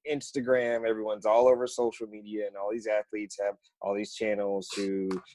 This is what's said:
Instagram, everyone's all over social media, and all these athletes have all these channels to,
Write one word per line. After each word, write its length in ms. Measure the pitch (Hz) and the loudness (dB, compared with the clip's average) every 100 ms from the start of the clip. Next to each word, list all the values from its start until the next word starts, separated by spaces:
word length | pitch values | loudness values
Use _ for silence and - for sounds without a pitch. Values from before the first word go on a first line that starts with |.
| 151 | -6
Instagram, 760 | 143 - 143 123 127 120 117 113 | -6 -4 -4 2 4 4 0 0
everyone's 380 | 110 107 107 107 | 0 -2 0 4
all 220 | 113 127 | 6 8
over 180 | 123 123 | 6 2
social 400 | - 117 110 110 | 0 -2 -2 -10
media, 400 | 107 104 107 101 | -12 -8 -6 -6
and 100 | 98 | -6
all 140 | 101 | -4
these 140 | 117 110 | -4 0
athletes 520 | 107 - 107 104 - | 0 0 -6 -8 -4
have 120 | 101 98 _ - | -4 -4 _ -8
all 140 | 98 101 | -4 -2
these 180 | 107 | -4
channels 540 | - 110 101 101 98 92 104 | -4 -2 0 0 -2 -4 -4
to, 340 | 98 95 95 92 - | -2 -2 -2 -4 -8